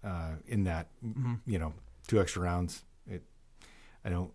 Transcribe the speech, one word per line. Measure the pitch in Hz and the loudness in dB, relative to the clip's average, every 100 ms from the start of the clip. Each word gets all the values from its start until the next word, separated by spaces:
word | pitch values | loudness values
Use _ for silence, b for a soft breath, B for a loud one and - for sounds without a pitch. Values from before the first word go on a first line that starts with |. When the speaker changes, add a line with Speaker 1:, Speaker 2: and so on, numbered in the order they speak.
Speaker 1:
uh, | 104 87 82 78 - | -4 -4 -4 -6 0
in | 107 92 | 2 4
that, | 82 82 - | 2 -4 -8
Speaker 2:
Mm-hmm. | 117 120 123 117 - | -8 -2 -2 -2 0
Speaker 1:
you | 98 | 0
know, | 80 76 - - - | 0 -4 -14 -18 2
two | 110 | 4
extra | 95 - | 4 2
rounds. | 90 87 90 - - - - | 2 2 0 -4 -16 -20 -12
It, | 90 - - - - B B B B | -12 -12 -20 -20 -20 B B B B
I | - | -2
don't | 87 90 | 0 -2